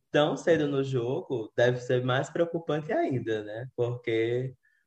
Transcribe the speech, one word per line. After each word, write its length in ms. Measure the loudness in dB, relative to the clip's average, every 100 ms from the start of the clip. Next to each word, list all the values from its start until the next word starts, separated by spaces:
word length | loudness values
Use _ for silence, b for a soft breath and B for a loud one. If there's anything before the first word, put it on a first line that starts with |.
| _
tão 260 | 2 2 2
cedo 300 | 2 4 2
no 160 | 0
jogo 680 | 0 0 0 -2 -4 -6 -4 2
deve 220 | 2 2
ser 240 | 0 0
mais 260 | 2 0 0
preocupante 600 | -2 -2 -2 -2 -4 0
ainda, 500 | 0 0 -2 -2 -4
né? 240 | -4 -10 -8 -4
Porque 800 | -2 -2 -2 0 0 0 -4 -10 _ _